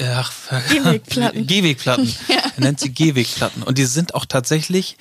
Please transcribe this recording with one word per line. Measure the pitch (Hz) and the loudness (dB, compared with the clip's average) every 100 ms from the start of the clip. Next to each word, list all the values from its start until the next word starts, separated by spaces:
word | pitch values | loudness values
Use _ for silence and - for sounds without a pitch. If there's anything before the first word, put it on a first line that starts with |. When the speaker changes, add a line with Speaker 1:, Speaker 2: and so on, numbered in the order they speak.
| 127 123 | -2 -2
Speaker 1:
ach, | 123 | -4
verdammt. | - - 131 127 | -8 -6 -4 0
Speaker 2:
Gehwegplatten. | 302 277 147 - 254 240 - 139 | 2 4 2 0 0 0 0 0
Speaker 1:
Gehwegplatten. | 190 175 131 135 127 123 - | 2 2 2 0 2 0 -2
Speaker 2:
<laughs> | - | -2
Ja. | 359 - - | 0 0 0
Speaker 1:
Er | |
nennt | 131 143 | 0 0
sie | 147 | -4
Gehwegplatten. | 123 160 131 113 - 113 - | 2 2 4 0 0 -4 -4
Und | - 131 | -2 0
die | |
sind | 131 135 170 | 0 0 -2
auch | 127 | -4
tatsächlich, | - 135 120 156 - 185 185 - | -2 -2 0 0 0 -2 -2 -10